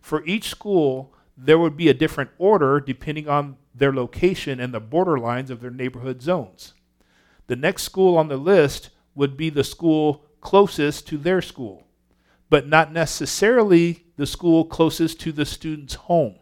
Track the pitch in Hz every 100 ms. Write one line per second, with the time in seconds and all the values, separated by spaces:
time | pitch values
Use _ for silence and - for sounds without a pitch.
0 | - 156 147 214 - - 208 190 147 131
1 | 131 _ _ _ 131 160 165 151 165 127
2 | 156 - 135 _ 185 208 139 143 139 127
3 | - 151 151 143 143 135 _ 120 139 135
4 | 123 - 180 190 - 131 123 117 110 151
5 | 185 147 117 123 131 123 123 127 127 127
6 | 131 123 131 180 110 _ - _ _ _
7 | _ _ _ _ _ 123 151 190 - -
8 | 190 170 156 135 147 196 143 139 - _
9 | _ - 139 135 160 143 135 - 170 156
10 | 151 147 _ _ - 196 202 - 147 147
11 | - 151 151 185 - - 117 92 _ _
12 | _ _ _ _ _ 147 139 156 151 160
13 | 160 - 143 - 202 254 214 175 170 165
14 | _ - 143 - 175 165 160 - 160 -
15 | 165 160 - 147 143 - 160 156 139 -
16 | - 175 131 92